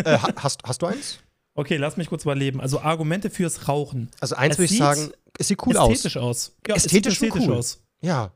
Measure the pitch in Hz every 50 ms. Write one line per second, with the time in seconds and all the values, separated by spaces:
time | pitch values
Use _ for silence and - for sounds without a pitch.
0 | - 160 151 - - - - - - 135 - - - - 127 - 170 175 214 285
1 | 277 - - - _ _ _ _ _ _ _ 151 143 - 180 143 139 156 - 190
2 | 160 - 180 147 - 151 139 139 139 139 131 135 - 135 139 - - 151 165 160
3 | 160 151 170 202 196 202 - - 180 160 - - - - 143 147 147 - 139 127
4 | 113 - - - 139 127 - - 131 156 143 190 175 151 98 233 147 143 143 147
5 | 151 147 - _ _ _ - - - - 202 - - - 220 190 143 113 113 -
6 | - 269 - 135 120 123 120 - - - _ _ - - 214 185 - 156 165 214
7 | 196 220 185 - 226 220 214 185 226 147 127 120 113 - - - _ _ _ _
8 | - 175 147 127 110 92 -